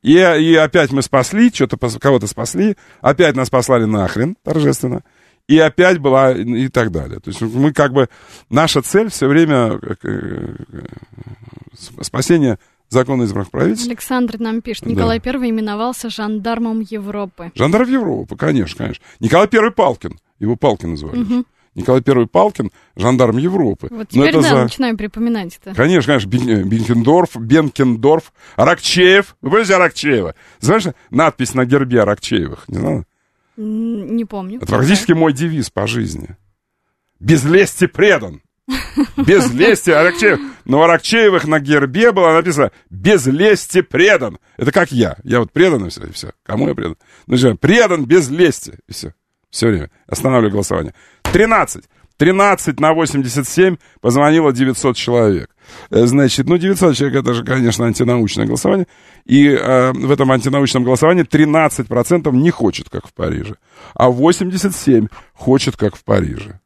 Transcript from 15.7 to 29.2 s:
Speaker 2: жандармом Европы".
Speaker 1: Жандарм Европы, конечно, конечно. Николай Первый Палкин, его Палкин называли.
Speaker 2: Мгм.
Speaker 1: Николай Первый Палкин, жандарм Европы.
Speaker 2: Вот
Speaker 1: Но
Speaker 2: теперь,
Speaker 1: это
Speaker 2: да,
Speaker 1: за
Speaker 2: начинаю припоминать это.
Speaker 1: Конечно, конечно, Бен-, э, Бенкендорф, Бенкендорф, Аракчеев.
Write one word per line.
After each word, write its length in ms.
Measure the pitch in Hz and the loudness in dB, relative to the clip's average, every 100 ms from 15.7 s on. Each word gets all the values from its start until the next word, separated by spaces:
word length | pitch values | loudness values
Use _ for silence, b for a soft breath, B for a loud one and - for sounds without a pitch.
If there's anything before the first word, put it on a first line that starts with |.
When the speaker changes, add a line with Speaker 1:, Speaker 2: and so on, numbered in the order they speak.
| 208 233 247 233 | -6 -6 -8 -12
Speaker 2:
жандармом 680 | 208 208 214 208 226 233 226 | -8 -6 -6 -6 -6 -4 -6
Европы". 680 | 214 220 202 208 196 _ 170 | -6 -10 -10 -10 -10 _ -18
Speaker 1:
Жандарм 360 | - 160 202 247 | -4 -2 0 0
Европы, 460 | 262 208 - - - | -2 -2 -6 -8 -6
конечно, 420 | 151 143 85 - | -2 -2 -4 -6
конечно. 260 | 113 - b b | -10 -10 b b
Николай 300 | 113 165 208 | 0 2 4
Первый 240 | 226 220 | 2 0
Палкин, 460 | - 180 117 85 - _ _ | 0 0 0 -10 -14 _ _
его 180 | 104 117 | -6 0
Палкин 360 | 143 107 85 | 0 -2 -6
называли. 260 | 80 76 247 | -8 -8 -8
Speaker 2:
Мгм. 280 | 214 247 247 _ _ | -4 -4 -4 _ _
Speaker 1:
Николай 280 | - 90 127 | -8 0 0
Первый 260 | 131 135 113 | 2 0 2
Палкин, 420 | - 208 - 104 b b - | 2 0 -2 -8 b b -4
жандарм 420 | 101 127 123 113 | 0 2 2 2
Европы. 500 | 160 190 135 98 - | -2 0 -2 -2 -10
Speaker 2:
Вот 220 | 233 220 | -12 -4
Speaker 1:
Но 140 | - 302 | 2 2
Speaker 2:
теперь, 20 | |
Speaker 1:
это 140 | 320 | 4
Speaker 2:
да, 60 | 311 | 2
Speaker 1:
за 140 | 139 | 2
Speaker 2:
начинаю 340 | 123 - 254 220 | 0 -2 -4 -4
припоминать 640 | 208 214 233 226 175 - | -8 -6 -4 -4 -8 -14
это. 140 | - | -14
Speaker 1:
Конечно, 380 | 220 139 180 113 | -2 2 2 2
конечно, 160 | 143 98 | 0 0
Бен-, 200 | 120 123 | -4 0
э, 140 | 110 | 0
Бенкендорф, 720 | 95 113 110 120 117 165 170 123 | 0 -2 0 0 4 2 2 -4
Бенкендорф, 960 | 113 151 151 - 131 113 127 160 - _ b b | 0 0 0 0 -2 2 2 0 -2 _ b b
Аракчеев. 800 | 127 175 - 175 180 190 | 0 0 -2 2 4 4